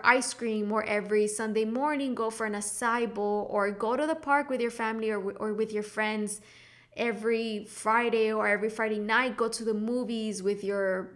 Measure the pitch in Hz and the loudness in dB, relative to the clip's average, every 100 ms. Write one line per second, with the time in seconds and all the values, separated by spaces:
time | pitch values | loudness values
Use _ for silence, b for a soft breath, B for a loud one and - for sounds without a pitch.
0 | - 254 247 - 233 214 208 220 - 208 | 6 4 4 -4 -2 0 0 0 2 0
1 | 196 208 208 208 220 214 220 240 294 285 | 2 2 2 0 0 0 0 0 0 0
2 | 269 233 226 220 220 208 208 - 240 233 | -2 -2 -2 -2 -4 -2 -4 -2 0 0
3 | 233 202 208 208 202 208 202 202 220 247 | 0 -2 0 0 0 0 0 0 0 0
4 | 311 320 285 285 277 254 233 233 220 220 | 0 0 2 2 2 -2 -2 -2 -4 -2
5 | 220 208 196 202 214 208 214 214 208 - | -2 -2 -4 -4 -4 -2 -2 -2 -4 -2
6 | 214 214 208 208 B B B B B - | -2 0 -2 -6 B B B B B -4
7 | 233 202 220 226 226 214 - - 214 233 | -2 0 0 0 0 -4 -8 -4 2 2
8 | 240 226 220 220 208 202 214 220 220 214 | 4 4 2 2 2 2 0 0 -2 0
9 | 208 226 254 220 226 226 226 214 214 247 | 2 2 2 0 -2 -2 -2 0 0 -2
10 | 220 226 220 196 190 202 196 202 190 185 | -2 -2 -2 -2 -2 0 0 0 2 0
11 | 185 | -4